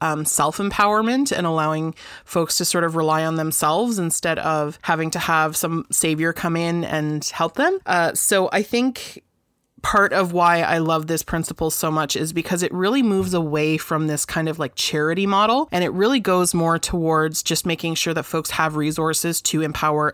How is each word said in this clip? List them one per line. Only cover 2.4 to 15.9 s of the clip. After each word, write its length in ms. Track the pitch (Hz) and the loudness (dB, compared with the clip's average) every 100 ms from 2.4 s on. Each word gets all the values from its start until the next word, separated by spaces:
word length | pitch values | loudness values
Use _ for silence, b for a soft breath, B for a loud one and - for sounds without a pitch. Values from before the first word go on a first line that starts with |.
| 160 - | 0 0
to 80 | 175 | 0
sort 180 | 180 | 0
of 120 | 170 165 | 0 2
rely 280 | 156 156 | 2 2
on 120 | 160 165 | 0 -2
themselves 640 | 156 - 151 170 240 208 | -2 0 2 2 2 0
instead 400 | 170 - 170 160 | 0 -2 -2 -2
of 400 | 160 156 151 - | 0 0 -2 -4
having 300 | - 160 160 | -2 0 0
to 80 | 170 | -2
have 360 | - 160 156 156 | 0 2 2 0
some 300 | 165 165 - | -2 -2 -2
savior 420 | - 165 156 165 | -2 0 0 0
come 240 | 160 175 165 | -2 -2 0
in 260 | 170 170 | 0 -2
and 400 | - 156 151 151 - | -2 -2 -2 -2 -4
help 280 | - 165 | -2 -2
them. 240 | - 320 381 - | 0 0 0 -2
Uh, 300 | 180 165 - | 0 0 0
so 340 | - 196 185 | 2 2 2
I 120 | 196 | 0
think 600 | 208 233 262 - - - _ _ _ _ _ _ | 0 0 0 -4 -12 -18 _ _ _ _ _ _
part 300 | - 208 196 | 0 4 4
of 220 | 185 180 | 2 0
why 260 | 175 175 170 | 4 4 4
I 200 | - 165 | 2 0
love 280 | 160 160 156 | 2 0 0
this 160 | 160 | -4
principle 480 | - 165 160 170 160 | -2 -4 -4 -4 -4
so 180 | - 160 | -2 -2
much 280 | 156 147 - | 0 -2 -2
is 160 | 156 | -4
because 300 | 170 - 175 | -4 -2 -2
it 100 | 180 | -2
really 280 | 180 190 269 | 0 0 2
moves 320 | 233 190 185 | 2 2 0
away 440 | 180 156 151 156 156 | 0 0 0 2 0
from 300 | - 156 156 | 0 -2 0
this 180 | 147 - | -2 -4
kind 240 | 170 160 | -2 -2
of, 100 | 156 | -4
like, 160 | 139 - | -6 -4
charity 500 | - 151 156 180 196 | -2 0 0 0 2
model, 440 | 196 214 254 311 | 4 4 2 0
and 140 | 180 | -2
it 80 | 175 | 0